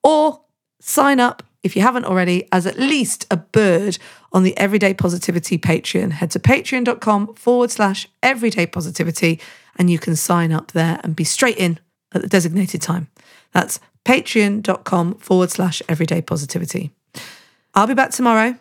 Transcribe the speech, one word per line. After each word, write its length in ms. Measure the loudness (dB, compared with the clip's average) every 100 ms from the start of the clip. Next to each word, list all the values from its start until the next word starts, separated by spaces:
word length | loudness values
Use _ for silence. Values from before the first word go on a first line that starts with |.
Or 380 | 4 4 2 -2 _ _ _ _
sign 400 | -4 0 2 4
up, 220 | 2 -2 -20 _
if 140 | -4 2
you 60 |
haven't 240 | 2 0 -2
already, 420 | 0 2 0 0
as 160 | -2 0
at 120 | -2
least 480 | 0 0 -2 -4 -4
a 60 | -6
bird 600 | 0 2 2 2 -2 -6 -12 -20 _
on 100 | 2
the 140 | 2 2
Everyday 380 | 0 2 2
Positivity 640 | 2 -2 -2 -4 -4 -2 -2
Patreon. 540 | 0 0 0 -2 -2
Head 180 | -4 -4
to 100 | 0
patreon 440 | 2 2 0 -2
dot 160 | -2 -2
com 340 | 0 0 -2
forward 360 | -4 0 2 2
slash 380 | 0 0 0 -10 _
everyday 420 | 0 2 -2 0
positivity 760 | -4 -4 -8 -4 -4 0 0 0 -8 -20 _ 0
and 140 | 2
you 80 | 2
can 180 | 0 -4
sign 360 | 0 0 2
up 200 | -2 -2
there 280 | -2 0 -2
and 100 | -6
be 80 | -4
straight 360 | -4 0 -2 0
in 200 | -2 -2 _ _ _
at 100 | -6
the 60 | 2
designated 520 | 2 2 0 -2 -4
time. 280 | -4 -4 -6 _ _ _ _
That's 260 | -2 -2 -8 _ _ 0
patreon 560 | 0 2 0 2 0
dot 220 | -2 -4
com 320 | -2 0 0 -6
forward 340 | 0 2 2
slash 320 | 0 -2 -4 -4
everyday 360 | -2 0 -2
positivity. 680 | -4 -6 -4 -8 -6 -8 -8 _ _ -20 -20 -20 _ _ _
I'll 120 | 0 2
be 60 |
back 180 | 2 0
tomorrow. 460 | 2 2 4 2 -2